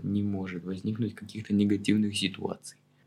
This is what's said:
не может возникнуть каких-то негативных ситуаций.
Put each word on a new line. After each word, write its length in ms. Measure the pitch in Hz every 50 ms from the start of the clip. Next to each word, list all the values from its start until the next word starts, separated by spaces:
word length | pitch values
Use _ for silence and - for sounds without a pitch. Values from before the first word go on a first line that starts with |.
не 200 | - 98 101 104
может 420 | 101 101 101 95 95 95 90 87 85
возникнуть 500 | 90 95 92 - 107 107 113 117 101 -
каких-то 380 | - 104 104 - 110 107 -
негативных 640 | 104 101 104 101 104 101 101 - 107 107 107 101 101
ситуаций. 640 | 101 95 95 95 - - 95 90 - - - - _ _ _ _ _ _